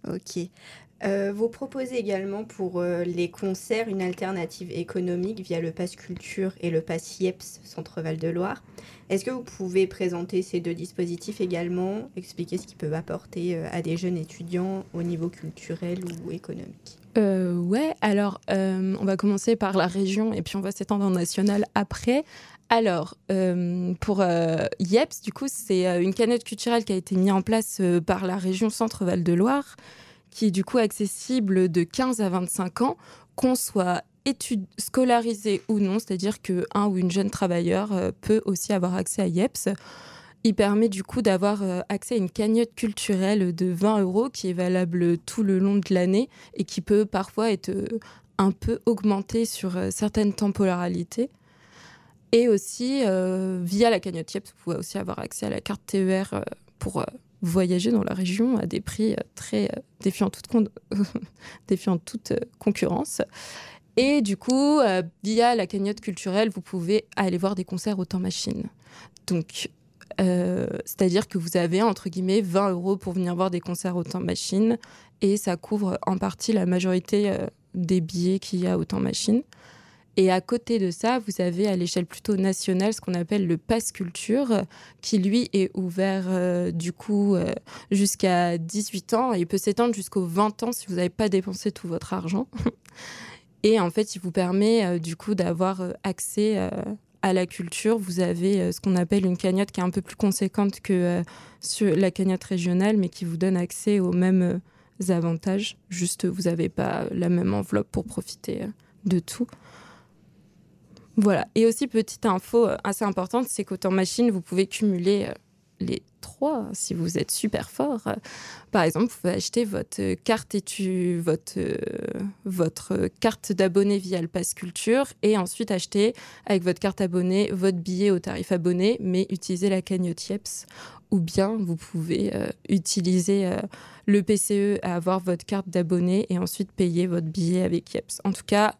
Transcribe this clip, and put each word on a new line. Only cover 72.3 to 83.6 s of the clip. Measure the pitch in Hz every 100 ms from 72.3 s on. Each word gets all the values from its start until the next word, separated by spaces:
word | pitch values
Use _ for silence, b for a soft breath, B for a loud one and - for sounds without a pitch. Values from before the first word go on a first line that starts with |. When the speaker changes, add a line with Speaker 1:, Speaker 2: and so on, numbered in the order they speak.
| 202
Speaker 2:
vingt | 190 180 196
euros | 175 185 196
pour | 190
venir | 180 175 175
voir | 185
des | 180
concerts | 175 175 185 175
au |
Temps | 170 185
Machine | 180 180 - 190 220 233 B B B _
et | 196 208
ça | - 175
couvre | - 214 196 185 -
en | 185
partie | 196 - -
la | 214 180
majorité, | 185 185 185 - 208 208
euh, | 190 190 _ _
des | 185 170 185
billets | 165 180 180 190
qu'il | - 180
y | 180
a | 175
au |
Temps | 165 196
Machine. | 131 - - 226 - B B B B B B -
Et | 185
à | 185
côté | - 240 - 233
de | 185
ça, | 170 226 254
vous | 214 190
avez | 180 175 208
à | 185
l'échelle | 175 185
plutôt | 175 - -
nationale | 196 190 190 - 185 202
ce | 220
qu'on | -
appelle | 180 170 208 180
le |
Pass | 170